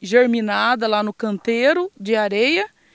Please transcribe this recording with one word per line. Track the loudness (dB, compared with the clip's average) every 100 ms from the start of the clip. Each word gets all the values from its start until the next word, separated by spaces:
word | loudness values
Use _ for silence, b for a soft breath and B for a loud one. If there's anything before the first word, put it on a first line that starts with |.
germinada | 0 2 4 0 -2 0 0 0 0
lá | -2
no | -2
canteiro | -6 -6 -4 -2 0 2 0 -4 -8
de | -2
areia | -2 0 0 2 0 -2 b b